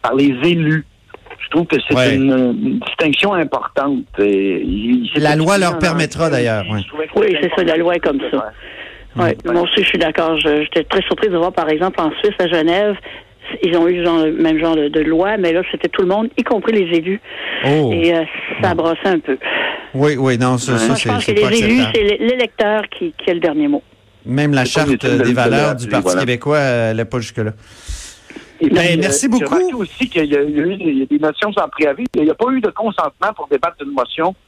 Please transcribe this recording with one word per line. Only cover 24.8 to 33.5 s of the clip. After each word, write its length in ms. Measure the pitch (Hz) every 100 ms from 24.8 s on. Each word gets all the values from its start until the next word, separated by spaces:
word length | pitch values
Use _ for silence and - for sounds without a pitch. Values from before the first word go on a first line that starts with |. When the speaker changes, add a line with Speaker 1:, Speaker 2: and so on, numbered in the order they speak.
Speaker 2:
charte 80 | 151
Speaker 1:
inutile 220 | 127 131 135
de 40 |
Speaker 2:
des 60 | 120
Speaker 1:
le 60 |
Speaker 2:
valeurs 320 | 123 120 - 147
Speaker 1:
rappeler, 160 | 131
Speaker 2:
du 60 | 117
Parti 140 | 117
Speaker 1:
voilà. 160 | 92 90
Speaker 2:
québécois, 360 | 92 120 147 151
euh, 340 | 139 120 113
elle 100 | 110
est 40 |
pas 160 | 113 127
jusque-là. 320 | 110 - 107 107 - - - - - - - - - -
Speaker 1:
Et 100 | 156
Speaker 2:
Ben, 160 | 170 175
Speaker 1:
puis, 100 | 165
Speaker 2:
merci 300 | 147 139 269
Speaker 1:
euh, 20 |
Speaker 2:
beaucoup. 120 | 233
Speaker 1:
j'ai 100 | 139
remarqué 200 | 349 370
aussi 340 | 254 180 - 247
qu'il 160 | 175
y 120 | 151 143
a, 60 |
il 140 | 143 147
y 40 |
a, 40 | 165
il 320 | 196 170 135
y 40 |
a 40 | 131
des 120 | 147
motions 340 | 156 151 208
sans 160 | 202 165
préavis. 360 | - 151 139 247 -
Il 60 |
n'y 60 | 151
a 40 |
pas 160 | - 240
eu 80 | 262
de 100 | 208
consentement 600 | - 220 196 156 _ 196 220
pour 120 |
débattre 280 | 151